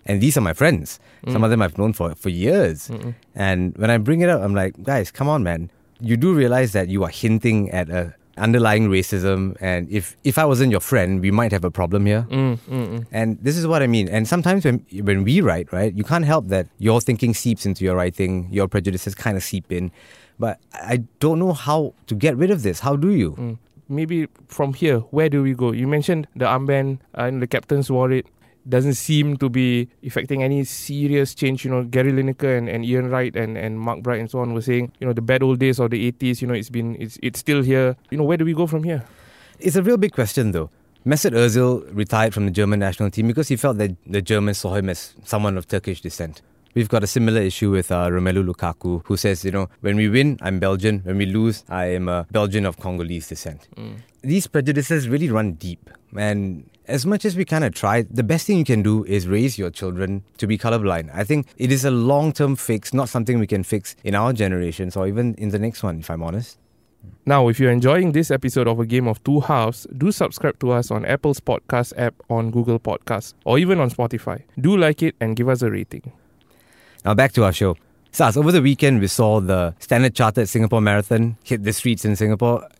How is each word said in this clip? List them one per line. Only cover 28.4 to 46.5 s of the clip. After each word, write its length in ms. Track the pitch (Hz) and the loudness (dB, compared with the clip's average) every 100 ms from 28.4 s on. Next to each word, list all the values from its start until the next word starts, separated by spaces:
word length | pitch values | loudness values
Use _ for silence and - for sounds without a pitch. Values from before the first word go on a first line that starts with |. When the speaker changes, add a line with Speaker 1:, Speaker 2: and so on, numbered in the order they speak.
| _ _ 127 | _ _ -2
Speaker 2:
doesn't 260 | 123 139 127 | 0 2 0
seem 420 | - 151 147 135 | 0 2 2 0
to 120 | 139 | 0
be 380 | 123 127 120 120 _ | 0 2 0 -2 _
effecting 420 | 135 - - 135 | -8 -6 -4 -2
any 200 | 131 143 | 0 -2
serious 720 | 131 - - 143 143 143 139 - | -4 -8 -8 -4 0 2 0 0
change. 300 | 135 131 131 | -2 -2 -2
You 60 | |
know, 120 | 127 | -4
Gary 280 | 123 127 135 | -2 0 2
Lineker 460 | 135 135 131 139 123 | 2 0 0 0 0
and, 120 | 117 | -2
and 160 | 117 117 | -4 -2
Ian 240 | 127 127 | -2 0
Wright 260 | 127 127 - | -2 -2 -4
and, 220 | 110 110 | -6 -4
and 220 | 110 110 | -6 -4
Mark 220 | 117 - | -6 -4
Bright 180 | 123 113 | -4 -4
and 100 | 113 | -4
so 100 | 127 | -4
on 140 | 120 | -4
were 80 | 117 | -4
saying, 300 | 123 123 120 - | -2 -2 -2 -6
you 80 | 127 | -4
know, 60 | |
the 80 | 117 | -2
bad 220 | 117 131 | 0 2
old 160 | 131 127 | 2 2
days 200 | 131 127 | 2 2
of 120 | 117 | 0
the 140 | 117 120 | 0 -2
eighties, 340 | 120 127 120 | -2 -2 -2
you 60 | 123 | -2
know, 60 | |
it's 160 | 117 110 | -4 -4
been, 260 | 120 117 117 | -6 -6 -6
it's, 180 | 110 - | -10 -6
it's 180 | 127 - | -8 -6
still 220 | - 143 | -2 0
here. 340 | 131 131 127 127 - | 2 2 2 -2 -6
You 80 | 147 | -2
know, 60 | |
where 140 | 147 170 | 0 2
do 80 | 160 | 0
we 80 | |
go 140 | 160 170 | 0 0
from 160 | 156 | -2
here? 200 | 165 147 - - - - - - | -2 -4 -8 -18 -20 -20 -20 -4
Speaker 1:
It's 160 | 180 175 | 0 2
a 80 | |
real 140 | 185 233 | 4 4
big 160 | 202 | 2
question, 380 | - 110 139 110 | 0 -2 0 0
though. 180 | 87 76 _ _ _ 127 | 0 -4 _ _ _ 0
Mesut 260 | 147 202 | 2 2
Ozil 500 | 117 120 120 127 120 67 | 4 4 4 2 2 -4
retired 400 | 101 104 110 113 | -4 0 2 2
from 120 | 107 101 | 2 0
the 60 | |
German 280 | 90 101 104 | 2 2 2
national 300 | 98 92 101 | 0 0 -2
team 160 | 107 113 | 0 0
because 220 | 120 151 | 0 0
he 80 | 120 | 0
felt 200 | 143 104 | 0 0
that 140 | 104 87 - | -2 -4 -4
the 140 | 101 | -4
Germans 360 | 95 107 101 98 | 0 0 0 -2
saw 160 | 95 98 | -2 -2
him 140 | 95 | -2
as 240 | - - - - | -4 -10 -18 -4
someone 320 | 107 104 95 | -2 0 -2
of 100 | - | -4
Turkish 320 | 98 98 90 | -4 -4 -8
descent. 400 | 85 - 82 - _ | -8 -8 -10 -12 _